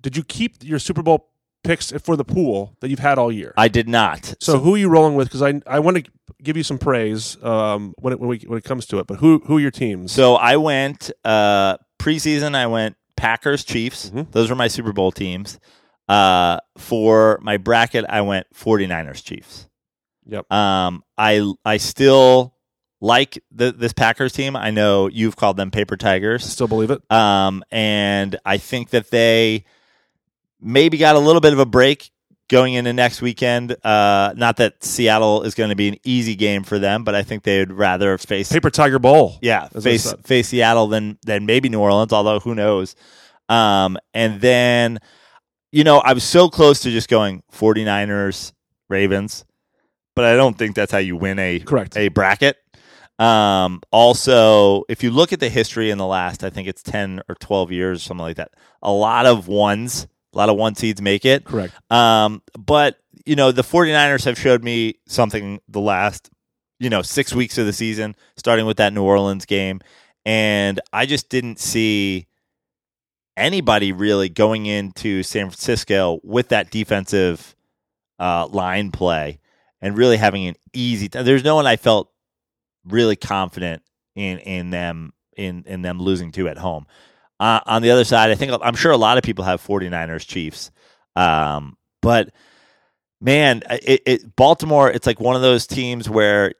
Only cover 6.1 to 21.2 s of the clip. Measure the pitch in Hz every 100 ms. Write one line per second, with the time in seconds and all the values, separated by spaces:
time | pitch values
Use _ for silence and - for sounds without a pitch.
6.1 | _ _ - 139 156 151 135 143 123 110
7.1 | 110 110 - 117 110 107 104 101 - 131
8.1 | 123 120 117 - 113 - 127 - 101 90
9.1 | 95 160 156 - 151 143 - 120 92 92
10.1 | 120 127 123 120 143 156 135 139 143 -
11.1 | - 113 107 104 101 98 92 _ - 151
12.1 | 156 151 151 147 139 120 113 110 - _
13.1 | - 113 113 147 143 - 117 117 - 98
14.1 | 110 160 113 113 127 117 - 113 101 92
15.1 | - 95 90 101 - _ _ _ _ -
16.1 | 101 95 92 - 123 - - - 117 110
17.1 | 110 110 107 104 104 101 117 117 120 107
18.1 | 110 101 95 - - 110 107 95 85 73
19.1 | 65 - - - - - _ _ _ _
20.1 | _ - 104 - 101 101 95 90 87 _
21.1 | -